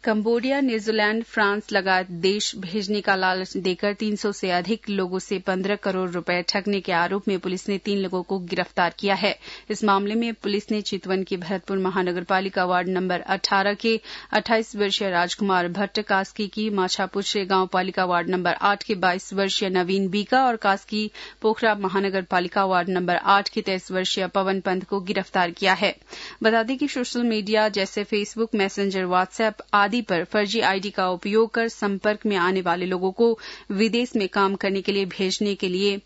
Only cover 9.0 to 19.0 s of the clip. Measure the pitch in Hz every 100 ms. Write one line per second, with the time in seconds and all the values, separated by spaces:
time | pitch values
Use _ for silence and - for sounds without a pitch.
9 | 196 190 202 - - - - 208 214 196
10 | 202 226 233 220 208 208 - 214 202 196
11 | 185 190 185 185 170 190 - 196 185 180
12 | 180 180 180 190 190 196 180 180 180 185
13 | 185 180 - 190 - 196 202 208 226 226
14 | - - - 214 214 226 226 208 202 -
15 | 202 175 175 - 202 185 175 175 196 -
16 | 214 196 190 - 202 - 214 202 185 -
17 | 185 202 196 208 185 190 185 185 185 185
18 | 185 175 170 185 175 - 202 202 - 196